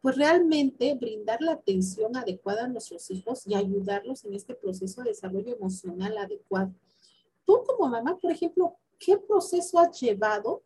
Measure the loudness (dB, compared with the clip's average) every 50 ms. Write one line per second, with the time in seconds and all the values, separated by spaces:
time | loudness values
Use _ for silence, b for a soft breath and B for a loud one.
0 | 0 0 2 4 6 6 6 6 6 6 4 4 2 0 0 0 0 0 0 -2
1 | -4 -6 -6 -6 -4 -4 -2 0 0 -2 -2 0 _ 0 2 2 0 -2 -2 -2
2 | -2 -2 -2 -4 -4 -6 -6 -6 _ -4 -4 -2 -2 -4 -6 -8 -10 -12 -16 -16
3 | -10 -10 -10 -8 -6 -6 -8 -8 -4 -2 -2 0 0 0 -2 -2 -2 -2 -4 -4
4 | -4 -6 -10 -10 -10 -10 -10 -10 -10 -12 -16 -8 -8 -8 -6 -6 -8 -10 -8 -6
5 | -6 -6 -6 -6 -8 -6 -6 -6 -4 -6 -8 -6 -6 -6 -6 -6 -10 -10 -8 -6
6 | -4 -4 -4 -6 -6 -8 -10 -14 _ _ -2 -2 -2 -2 -6 _ b b b b
7 | b b b b b b _ _ _ 6 6 6 6 0 0 2 0 0 0 -2
8 | -2 -2 -4 -2 -2 -2 -2 -2 -2 0 2 2 2 2 -2 _ _ _ _ _
9 | 4 4 4 4 4 2 2 2 2 2 -2 -2 -2 2 6 6 6 6 4 -2
10 | 0 0 0 2 0 0 0 0 -2 -4 -6 -6 _